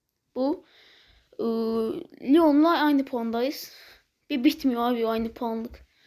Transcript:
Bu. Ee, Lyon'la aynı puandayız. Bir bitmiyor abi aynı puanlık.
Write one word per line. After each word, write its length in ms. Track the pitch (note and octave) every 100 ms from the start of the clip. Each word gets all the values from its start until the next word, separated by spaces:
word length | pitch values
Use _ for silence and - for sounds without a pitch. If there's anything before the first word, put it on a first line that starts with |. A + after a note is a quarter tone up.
| _ _ _ B3
Bu. 300 | C4+ F#4 - _ - _ _ _ _ -
Ee, 40 | A#3 A3+ A3+ A3+ A3 - - - -
Lyon'la 360 | D4+ D#4+ C#4+ D#4+
aynı 360 | D#4+ D4+ C#4+ C4+
puandayız. 680 | B3 A3+ A3+ B3+ D#4+ - - - - _ _ -
Bir 140 | C#4+
bitmiyor 480 | C4 D4+ C4+ A#3+ A#3+
abi 160 | A#3+ A3+
aynı 260 | A3+ A3+
puanlık. 460 | A3+ A#3 A3+ A3+ - _ _